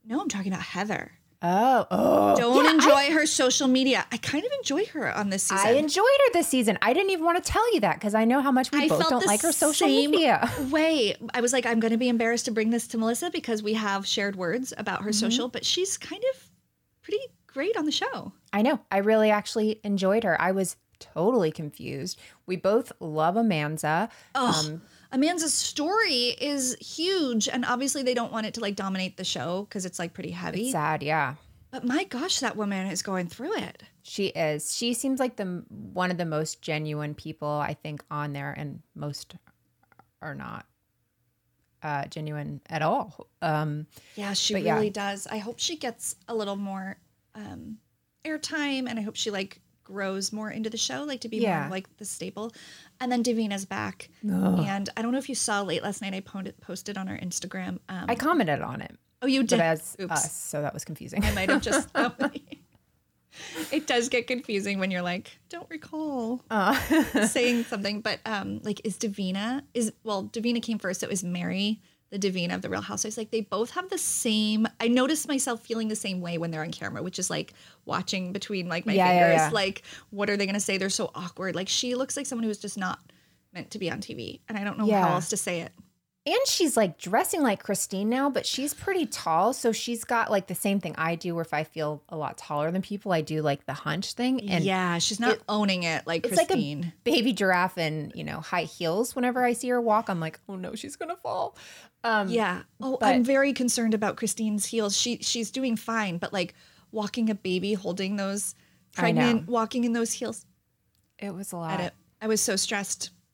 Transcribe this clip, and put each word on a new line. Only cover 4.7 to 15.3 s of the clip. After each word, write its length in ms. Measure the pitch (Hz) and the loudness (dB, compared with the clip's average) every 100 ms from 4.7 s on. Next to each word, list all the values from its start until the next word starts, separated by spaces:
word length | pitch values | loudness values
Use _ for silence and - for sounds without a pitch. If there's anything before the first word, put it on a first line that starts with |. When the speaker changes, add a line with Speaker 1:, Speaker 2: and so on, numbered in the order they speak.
| 285 427 | 0 0
Speaker 1:
her 280 | 311 190 | -2 -2
on 140 | - 202 | 0 0
this 140 | 196 | 0
season. 240 | - 190 202 | 0 4 6
Speaker 2:
I 60 | |
enjoyed 320 | 254 302 320 453 554 539 | 6 4 4 6 8 6
her 60 | |
this 160 | 349 330 | 6 4
season. 300 | 262 226 190 | 4 4 4
I 140 | 214 | 4
didn't 160 | 277 392 | 4 2
even 160 | 370 330 | 2 2
wanna 160 | 349 | 2
tell 320 | - - 466 | 2 2 4
you 60 | 403 | 4
that 200 | 202 160 | 2 2
'cause 140 | 208 | 0
I 100 | 214 | 2
know 160 | 226 262 | 4 4
how 100 | 269 | 4
much 220 | 254 254 | 2 4
we 60 | 294 | 2
Speaker 1:
I 40 | 302 | 4
Speaker 2:
both 120 | 151 | 4
Speaker 1:
felt 100 | 330 | 4
Speaker 2:
don't 100 | 247 | 4
Speaker 1:
the 60 | 381 | 4
Speaker 2:
like 160 | 208 | 4
her 100 | 339 | 2
social 340 | - 294 294 330 | 2 2 4 4
Speaker 1:
same 260 | 269 285 | 6 4
Speaker 2:
media. 380 | 330 311 170 233 - 262 | 4 4 4 2 -2 0
Speaker 1:
way. 440 | 302 320 320 208 - 226 | 2 4 4 2 0 -6
I 80 | 247 | -2
was 100 | 240 | 2
like, 140 | 262 240 | 2 2
"I'm 120 | 226 | 2
gonna 200 | 226 226 | 2 2
be 100 | 247 | 2
embarrassed 380 | 233 226 233 262 | 2 2 0 0
to 60 | |
bring 180 | 220 220 | 0 2
this 160 | 233 - | 0 -2
to 100 | 226 | -2
Melissa 320 | 226 233 349 | 0 0 -2
because 320 | 349 - 220 | -4 -2 -4
we 120 | 208 | 0
have 320 | 220 214 196 196 | -2 0 -2 -2
shared 280 | - 202 196 | -2 -2 -2
words 360 | 175 220 254 - | -2 -2 -4 -6
about 240 | 214 185 | -4 -4
her 80 | 202 | -2
Speaker 2:
Mm-hmm. 80 | 214 | 0
Speaker 1:
social," 280 | 226 | 2